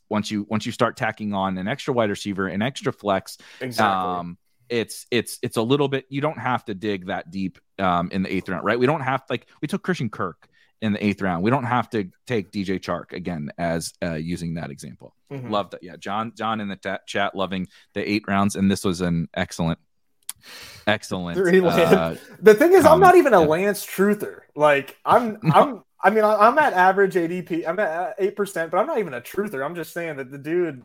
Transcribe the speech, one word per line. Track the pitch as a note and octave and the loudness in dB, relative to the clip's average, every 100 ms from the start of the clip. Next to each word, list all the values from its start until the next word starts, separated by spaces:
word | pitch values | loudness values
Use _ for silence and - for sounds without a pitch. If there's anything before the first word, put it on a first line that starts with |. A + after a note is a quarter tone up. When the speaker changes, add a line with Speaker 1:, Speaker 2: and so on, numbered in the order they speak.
| - | -6
Speaker 1:
once | G#2+ G#2 | -4 -2
you, | G#2+ G2+ | -4 -4
once | A2 A#2+ | -4 -4
you | |
start | - A#2 - | 0 0 0
tacking | A2+ - G#2+ | -6 -4 -6
on | G2+ F#2+ F#2 | -4 -2 -4
an | F#2+ | -6
extra | C#3 - | -6 -4
wide | B2 A2 | 0 0
receiver, | G2 G#2 F#2+ F#2+ | -2 -6 -4 -4
an | F2+ | -4
extra | A#2+ C3+ C#3+ | -6 -4 -8
flex. | - G2+ F#2+ - - - - | -4 -2 -2 -4 -16 -20 -14
Speaker 2:
Exactly. | B2+ A2+ G#2+ F#2+ F2+ | -8 0 0 0 -2
Speaker 1:
Um, | F2+ F2 F2+ _ _ - | -6 -8 -14 _ _ -6
it's, | A#2+ G#2 - - | -4 -4 -8 -4
it's, | A#2+ G#2+ - | -2 -2 -6
it's | A#2+ - | -6 -2
a | |
little | A2+ C#3+ C#3 | 2 2 2
bit, | C3+ - | -2 -6
you | C#3 | -4
don't | D3+ D#3+ | -4 -4
have | B2 B2 - | -2 -2 -4
to | |
dig | G2 G#2+ G2+ F2+ | -6 -4 -4 -6
that | F#2 - | -8 -8
deep, | F#2 F#2+ - _ - | -6 -6 -8 _ -4
um, | F#2+ F2 F2 | 0 0 0
in | F#2+ | -2
the | F#2 | -2
eighth | F#2 F#2 | -4 -4
round, | F2+ | -4
right? | F#2+ A#2+ | -2 2
We | B2+ | 2
don't | D#3 | 0
have, | C3 C3+ - | -2 -4 -4
like, | B2 _ _ | -10 _ _
we | D3+ | -8
took | G3 | -6
Christian | - F3+ A2+ | -4 -4 -4
Kirk | - F#2+ - _ _ _ _ | -6 -8 -10 _ _ _ _
in | A2 | -4
the | G#2 G#2 | -2 -2
eighth | F#2+ | 0
round. | G2 E2+ | -2 0
We | G2+ | 0
don't | C3+ A#2+ | 0 0
have | B2 A2 | -2 -2
to | A2+ F#2 - - | -4 -6 -10 -6
take | A#2+ F2+ | -6 -6
D | G#2+ | -6
J | F#2+ F#2 | -4 -4
Chark | - F2 - | -4 -8 -8
again | - F2+ E2+ D2 - | -12 -8 -8 -8 -6
as, | E2+ E2+ D#2+ - | -4 -4 -6 -8
uh, | F2+ | -6
using | D#2+ E2 E2+ E2 | -6 -6 -6 -6
that | E2 C#2 | -8 -10
example. | C#2+ D2 - - _ - | -14 -18 -20 -20 _ -18
Speaker 2:
Mm-hmm. | C#3 A#2+ | -14 -6
Speaker 1:
Love | G#2 F#2+ | -4 -4
that. | - | -10
Yeah. | F2 E2 | -18 -14
John, | G2+ G2+ A2+ A2 | -8 -6 -6 -6
John | A2 A2 | -6 -4
in | G2+ | -6
the | F#2+ | -8
ta-, | G2 F#2+ - | -8 -8 -6
chat | G#2+ G2+ F#2+ | -4 -2 -2
loving | F#2 F#2+ F2+ _ _ | -4 -4 -8 _ _
the | G2+ G2+ | -6 -2
eight | G#2 - | -2 0
rounds. | G2 G2+ - | 0 0 2
And | G2 | 0
this | F#2+ | 2
was | G#2 F2 | 0 -2
an | F2+ E2+ D#2 | 0 -2 -4
excellent, | - F#2 - E2 E2 _ _ _ _ - - - - - - - | -6 -6 -4 -4 -4 _ _ _ _ -18 -18 -18 -20 -20 -8 -4
excellent, | G#2+ - F#2+ F2 E2+ | -4 -4 -8 -6 -2
Speaker 2:
Three | F#3 F#3 | 2 4
Lance. | F3+ E3+ E3 | 4 2 4
Speaker 1:
uh, | F#3+ E3 E3 - - | 4 2 -6 -14 2
Speaker 2:
The | G3 | 6
thing | G#3+ E4 | 8 8
is, | F#4+ | 8
I'm | D#4 E4 | 8 8
Speaker 1:
comment. | |
Speaker 2:
not | F#4 F4+ | 8 8
even | C#4+ | 8
a | G3+ | 6
Speaker 1:
Yeah. | D3+ | 6
Speaker 2:
Lance | D#3 G3+ G3+ - | 2 0 -2 -4
truther. | - G3 G#3 A2+ F2 - - | 0 2 0 -4 -12 -14 2
Like, | D3+ C#3 C3+ - C#3+ | 4 4 0 -6 4
I'm, | G3+ A#3+ G#3+ | 4 4 -4
Speaker 1:
<laughs> | |
No. | D#3 | 2
Speaker 2:
I'm, | E3 C#4+ B3 - _ | 4 4 0 -16 _
I | F#3 | 2
mean, | A3 | 4
I, | G#3+ G#3+ G#3+ | 4 6 6
I'm | C#4+ | 6
at | C#4+ | 2
average | F#3 F#3 F#3+ G3 F3+ | 4 4 4 2 2
A | E3 | -2
D | F3+ | -4
P. | F3 E3 D#3+ | -6 -6 -4
I'm | F3+ | -2
at, | E3 | -2
uh, | D#3+ F3+ - | -4 -6 -2
eight | G3 G3+ | -2 -2
percent, | G3 E3+ E3 | -6 -4 -2
but | - | -2
I'm | D#4 | 0
not | D4 | -2
even | F#3 | -4
a | B2 | -6
truther. | - - G#3 C3+ | -8 -6 -6 -4
I'm | C#3+ F3 | -6 -8
just | D#3 | -10
saying | - E3+ C#3+ | -8 -8 -8
that | C3 | -10
the | C#3+ | -12
dude | C#3 F3 F3 C3 | -4 -2 -2 -6